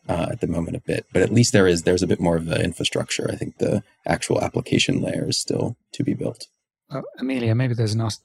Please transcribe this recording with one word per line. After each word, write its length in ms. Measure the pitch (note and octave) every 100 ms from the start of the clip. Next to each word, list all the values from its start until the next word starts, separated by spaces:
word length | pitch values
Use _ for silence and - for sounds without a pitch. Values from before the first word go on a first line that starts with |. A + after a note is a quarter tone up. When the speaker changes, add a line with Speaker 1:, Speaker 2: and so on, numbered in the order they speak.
| -
Speaker 1:
uh, 220 | E2+ -
at 120 | -
the 40 | E2+
moment 300 | E2 E2+ E2
a 40 |
bit, 260 | - E2+ -
but 120 | F#2
at 100 | G2
least 220 | A2+ A#2+
there 120 | G#2 F#2
is, 180 | E2+
there's 180 | E2 F2+
a 40 | F#2
bit 140 | -
more 160 | F2+ E2
of 80 |
the 180 | E2 D#2+
infrastructure. 680 | E2+ - - - - - -
I 40 | -
think 200 | - -
the 260 | - G2+ - _
actual 380 | - - - -
application 580 | - - - - - F#2
layer 260 | - F2 -
is 120 | -
still 380 | - - A2+ A#2 _
to 120 | -
be 80 | -
built. 360 | - - - - _ _ _ -
Speaker 2:
Well, 120 | C3+ - -
Amelia, 360 | B2+ C3 A#2
maybe 200 | A2+ B2+
there's 200 | A#2 A2
an 80 | A2
art-, 160 | A2 -